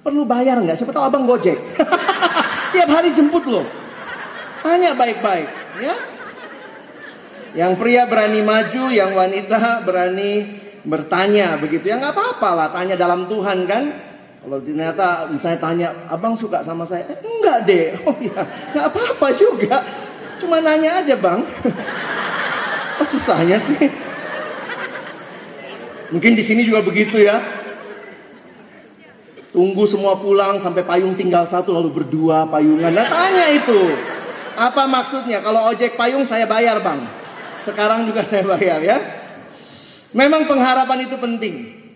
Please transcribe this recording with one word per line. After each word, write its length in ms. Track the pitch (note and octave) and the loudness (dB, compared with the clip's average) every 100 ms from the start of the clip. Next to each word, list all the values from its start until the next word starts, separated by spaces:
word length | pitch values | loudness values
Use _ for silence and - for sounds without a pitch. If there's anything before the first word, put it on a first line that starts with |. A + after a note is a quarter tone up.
perlu 240 | D#4 D4 | -2 -2
bayar 320 | B3+ A#3+ C4 B3 | 0 2 2 2
nggak? 160 | F3+ D#3+ | 2 -2
Siapa 160 | A#3+ C#4+ | -2 0
tahu 80 | |
Abang 240 | C4+ C4+ B3 | 0 2 2
Gojek." 320 | A#3+ F3+ D3+ - - | 4 4 0 -4 -2
<laughs> 240 | - F4 - F#4+ - - - - - | 0 2 0 0 0 0 -2 -4 -2
Tiap 160 | F#4 E4 | 2 4
hari 240 | D4+ E4+ | 4 4
jemput 320 | C4+ D4 E4+ | 4 4 2
loh. 240 | D#4+ G#3+ C#3+ - - - - - - - - - | 0 -2 -2 -10 -16 -16 -14 -14 -14 -14 -16 -6
Tanya 320 | D#4 F4 F4 B3+ | 0 4 4 4
baik-baik, 480 | A#3+ G3+ G3+ F3+ C#3+ - - E3+ | 0 2 0 0 -2 -10 -14 -8
ya. 160 | C4 A#4 B4+ - - - G#4 - - - - - - - - - - | -6 -6 -8 -14 -16 -16 -18 -18 -18 -20 -20 -20 -20 -20 -20 -18 -12
Yang 200 | D#3+ F3 F3+ | -2 0 2
pria 320 | A3+ A#3+ A#3+ | 4 4 4
berani 320 | A3+ G#3+ G#3+ | 2 2 2
maju, 480 | G#3 A3 F3 B3+ C4 | 2 2 2 -2 0
yang 240 | A#3 F#3+ | 2 2
wanita 720 | F#3+ F#3 G3 F#3+ A3 A#3 A#3 | 2 2 0 0 0 2 0
berani 720 | F#3 F3+ F3+ F#3+ G3+ G#3 G3+ - - - | -2 0 0 -2 -2 -2 -4 -12 -18 -14
bertanya 800 | - D#3 - F3+ G3 G#3 F3+ D3+ | -6 -4 -2 0 4 4 2 0
begitu. 320 | D3 D#3+ F3 | -2 -2 0
Ya 80 | A3+ | -2
nggak 160 | C#4 F4 | -2 -2
apa-apa 340 | A#4+ A#4+ G#3 E3+ | -2 0 0 2
lah, 120 | D#3 | 0
tanya 240 | F3 F#3 F3+ | -2 -4 0
dalam 320 | F3+ F3+ F3+ | 2 0 -2
Tuhan 400 | G#3+ G3 F#3 F3+ | -4 -2 -2 0
kan. 240 | G#3+ D4 D4 - - - - | 0 -2 -8 -16 -20 -20 -20
Kalau 160 | - C3+ | -8 -8
ternyata 640 | C3 D#3 E3 E3 F#3 E3+ D#3 | -6 -4 -4 0 0 0 -4
misalnya 320 | D3 F3 E3+ | -4 -2 -2
tanya, 280 | D#3+ E3+ E3+ - - | -2 -2 -2 -6 -8
"Abang 240 | E3 A3 | -4 -2
suka 320 | A3+ A3 E3+ | -4 -4 -4
sama 240 | D3+ E3+ E3+ | -4 -8 -6
saya?" 160 | F3 - | -8 -8
"Eh, 80 | - | -10
enggak 480 | A4 A#4 G4+ B3 G3+ | -8 0 2 2 4
deh." 240 | F#3 D#3+ - - | 4 4 0 -2
"Oh 80 | - | -2
iya, 160 | A3 F#3+ F#3+ - - | -4 -6 -8 -8 -6
nggak 140 | D4 D4+ | -2 -2
apa-apa 400 | - A#4+ - C#4 - | -2 -2 0 2 6
juga. 480 | G#4+ B3 G#3 C4 - - - - - - | 4 4 2 2 0 -12 -14 -14 -16 -8
Cuma 240 | F4+ D#4+ | 0 2
nanya 400 | D#4+ D#4 D#4+ F4+ | 4 4 2 2
aja, 80 | D4 C4+ | 2 2
Bang." 240 | - A#3 - - - - - - - - | 2 0 -4 -4 -4 -4 -8 -8 -6 -6
<laughs> 760 | - - - - - - - - | -6 -4 -4 -4 -4 -6 -6 -4
Apa 80 | |
susahnya 560 | D4 C#4 - E3 E3+ G3+ | -2 0 0 2 4 2
sih? 240 | - D4 C#4 - - - - - - - - - - - B4+ - - - - - - - - - - | 2 2 0 0 -12 -12 -10 -10 -10 -10 -10 -10 -10 -12 -14 -16 -18 -18 -18 -18 -16 -16 -16 -16 -6
Mungkin 240 | E3+ A3 | 2 4
di 80 | A3+ | 4
sini 240 | G#3+ A3 | 4 2
juga 160 | A3+ G#3+ | 4 2
begitu 400 | F#3 F3 G#3+ G#3+ | 2 0 2 6
ya. 160 | G3+ A3 - - - - - - - - - - - - - - - - - - - - - | 6 4 -2 -10 -12 -14 -16 -18 -18 -20 -20 -20 -20 -20 -20 -20 -20 -20 -20 -20 -20 -20 -4
Tunggu 320 | F3+ F#3 G3 | 2 2 4
semua 320 | G#3 G3+ G3 F#3+ | 2 4 2 0
pulang 480 | G3+ G3 G3 G3+ | 2 2 4 0
sampai 160 | F3+ F3+ | -2 -2
payung 320 | F3 F3 F#3+ | 0 0 0
tinggal 320 | F#3 F3+ F3 | 0 2 2
satu 320 | E3 F3+ F3+ E3+ | 2 -2 0 0
lalu 160 | E3 | 0
berdua 560 | D3+ C3+ D#3 D#3+ D#3 D#3 | -2 -2 0 2 2 2
payungan. 400 | D#3 D#3 D#3 E3 | 2 4 4 2
Nah, 160 | E3+ | 2
tanya 480 | A#3+ D#4+ F#4 F#4 E4 | 2 2 2 4 4
itu. 320 | D4 - G#3+ F3+ C#3 - - - - - - | 4 4 4 4 0 -6 -10 -12 -12 -12 -2
Apa 320 | A#3+ B3+ C4+ | 0 2 2
maksudnya? 560 | C4 B3 C4+ A#3+ G#3 | 2 0 -6 -4 -2
Kalau 240 | G#3 A3 A3 | 2 2 2
ojek 240 | A3+ A#3+ | 2 0
payung 320 | - G3+ C4+ | 2 0 2
saya 240 | C4+ A3+ A3+ | 0 0 2
bayar, 320 | A3 A#3 G#3+ | 2 4 2
Bang. 240 | F#3 C#3+ A#2 - - - - - | 0 -4 -6 -12 -16 -16 -16 -12
Sekarang 480 | - G3+ G#3+ A3+ A3+ | -8 -2 0 2 0
juga 160 | G#3+ | -2
saya 240 | G3 G#3 F#3+ | 0 0 2
bayar 320 | F3 F#3+ D#3 | 2 2 2
ya. 160 | E3 C4 - - - - - - - - - - - A3 | 2 2 0 -10 -16 -18 -20 -20 -20 -20 -20 -20 -6 2
Memang 320 | C#4 D#4 D4+ | 4 4 2
pengharapan 560 | C4+ B3+ B3+ B3+ C4 | 2 4 2 2 0
itu 160 | B3+ C4 | -2 -6
penting. 480 | A#3+ A#3 G#3+ D3+ A#2+ - - | -4 -4 -6 -8 -12 -18 -20